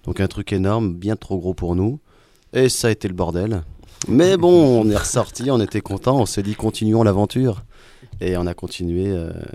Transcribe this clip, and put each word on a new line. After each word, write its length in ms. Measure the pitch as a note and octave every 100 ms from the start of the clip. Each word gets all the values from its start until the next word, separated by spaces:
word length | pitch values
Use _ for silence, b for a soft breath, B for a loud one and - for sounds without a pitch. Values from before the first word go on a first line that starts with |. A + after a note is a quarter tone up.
Donc, 160 | - F#2
un 60 | F#2+
truc 240 | - G2+
énorme, 440 | G2 F#2+ A2+ G#2 F2
bien 200 | G2+ A2
trop 220 | - F#2+
gros 160 | F2+
pour 220 | F2+ F2 F2+
nous. 240 | G#2 D3 b b b b _
Et 160 | B2+ B2+
ça 180 | - A#2
a 20 |
été 160 | G#2 G2+
le 60 |
bordel. 480 | F2+ E2+ E2+ G#2+ G2 D#2 - b b -
Mais 300 | B2 F3+ F#3+
bon, 440 | F3 F3 C#3+ A#2
on 80 | A2
est 60 | G#2
ressorti, 540 | - B2 G#2 - B2+
on 100 | B2+
était 200 | G2+ G#2+
contents, 380 | - G2 B2 C3+
on 60 | G2+
s'est 160 | -
dit, 140 | G2+ G#2
continuons 480 | A2 - G#2+ A2
l'aventure. 600 | A2 F#2+ G#2 B2 C3 G2 - b b b b -
Et 160 | F2+ F2+
on 100 | F2
a 80 | E2+
continué, 520 | F2+ - F2 F2 G2
euh, 240 | F#2 E2 E2 -